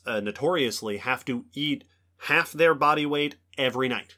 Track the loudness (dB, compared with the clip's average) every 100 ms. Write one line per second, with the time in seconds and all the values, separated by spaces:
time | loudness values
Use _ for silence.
0 | -4 -4 -4 -2 0 2 0 -2 -6 -6
1 | -4 -4 -4 -6 -8 -6 -4 -4 -6 _
2 | _ _ 0 2 2 4 4 4 4 2
3 | 0 0 -2 -6 _ -2 -2 0 -2 -2
4 | -6